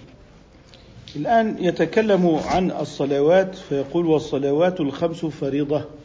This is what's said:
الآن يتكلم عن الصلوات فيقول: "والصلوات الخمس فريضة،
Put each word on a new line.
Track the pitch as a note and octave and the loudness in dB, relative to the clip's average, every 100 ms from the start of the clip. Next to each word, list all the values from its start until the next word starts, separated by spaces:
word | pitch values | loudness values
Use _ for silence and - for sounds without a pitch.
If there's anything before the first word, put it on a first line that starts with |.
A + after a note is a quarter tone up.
| - - - - - - - - - - - D3 | -20 -20 -20 -20 -20 -20 -20 -20 -20 -20 -14 -6
الآن | D#3+ A3+ A3 - | 0 2 2 0
يتكلم | F3+ E3 D#3+ A3 A3 F#3+ F3 D3+ - | -2 0 0 2 2 4 4 2 0
عن | D#3+ F#3 | 0 0
الصلوات | - D3 - C#3 C#3+ D3 F#3 F#3+ - | -2 -6 -4 -2 2 4 4 2 -4
فيقول: | - C#3+ C3+ E3+ E3 | -6 -4 -2 -2 2
"والصلوات | D3+ - C#3 C#3 C#3+ F3+ F3+ | 0 0 -2 0 2 2 0
الخمس | C#3 C3+ E3+ D#3+ D#3+ | -4 -2 -4 -4 -8
فريضة، | - C#3 C#3 C#3+ D3+ - - | -6 -4 -2 -2 -2 -6 -16